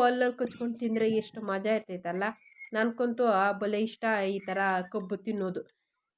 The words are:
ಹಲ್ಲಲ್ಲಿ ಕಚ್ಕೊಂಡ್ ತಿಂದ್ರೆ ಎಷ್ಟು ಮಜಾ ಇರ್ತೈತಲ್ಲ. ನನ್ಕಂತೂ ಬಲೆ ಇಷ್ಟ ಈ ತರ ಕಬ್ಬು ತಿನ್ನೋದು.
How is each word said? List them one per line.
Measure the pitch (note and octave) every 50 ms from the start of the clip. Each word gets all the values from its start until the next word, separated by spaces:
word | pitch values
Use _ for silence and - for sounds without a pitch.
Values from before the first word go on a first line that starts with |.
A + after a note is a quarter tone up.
| B3
ಹಲ್ಲಲ್ಲಿ | B3 B3 B3 B3+ B3 B3
ಕಚ್ಕೊಂಡ್ | B3 B3 A#3+ - - A#3+ A#3+ A3+ A#3
ತಿಂದ್ರೆ | A#3+ A3+ A3 A3 A3 A3
ಎಷ್ಟು | A3 A3 A3 - - A3+
ಮಜಾ | G#3+ G3 G3 G3 G3 G#3 A3 G#3+
ಇರ್ತೈತಲ್ಲ. | G#3+ - F#3 F3+ - F3 F3 F#3 G3 A3 A#3 - _ - _ - - - A3+
ನನ್ಕಂತೂ | G#3+ A3+ A#3+ A#3 A#3+ B3 A#3+ A3+ A#3+ B3 A#3 G#3 F#3+ G3 G3+ G3+ F#3+
ಬಲೆ | G#3 G3+ G#3 G#3 A3
ಇಷ್ಟ | A3+ - - - A3 A3 G#3 G3 F#3+
ಈ | G3+ G3
ತರ | G3 F#3+ F#3+ G3 G3 F#3+ F#3+ F#3 F3+ F3+ -
ಕಬ್ಬು | G#3+ F#3 F3+ G3+
ತಿನ್ನೋದು. | F#3+ - A3+ A3 G3+ F#3 F#3 F3+ - - - _ _ _ _ _ _ _ _ _